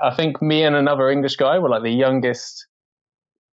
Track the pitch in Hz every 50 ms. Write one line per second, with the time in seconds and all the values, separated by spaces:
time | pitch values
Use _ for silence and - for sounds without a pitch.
0 | - 127 123 - 160 156 139 - 156 156 156 156 160 151 147 147 139 147 147 135
1 | 135 131 139 139 139 135 - - 139 131 156 185 175 135 120 110 113 117 117 123
2 | 135 131 131 131 120 123 120 - - - - - - _ _ _ _ _ _ _
3 | _ _ _ _ _ _ _ _ _ _